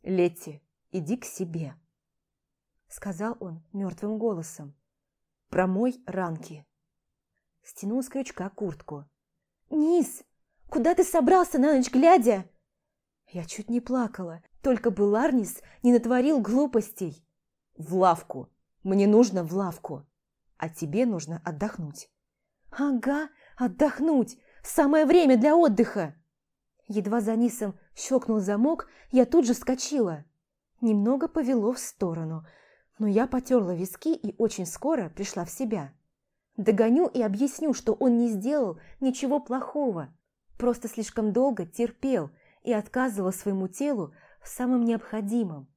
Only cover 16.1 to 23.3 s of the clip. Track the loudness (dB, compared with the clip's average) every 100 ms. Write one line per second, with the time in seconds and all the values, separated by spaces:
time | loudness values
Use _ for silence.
16.1 | 2 4 2 2 2 2 0 -2 -8 -10
17.1 | -10 _ _ _ _ _ -16 -4 2 4
18.1 | 2 -4 -14 -14 _ _ _ -2 2 6
19.1 | 6 6 2 -4 -4 -4 -8 -12 -14 -16
20.1 | _ _ _ _ _ -12 -8 -4 0 0
21.1 | -2 -6 -10 -10 -6 -8 -6 -12 -14 -20
22.1 | _ _ _ _ _ -18 -4 -2 0 -2
23.1 | -2 -6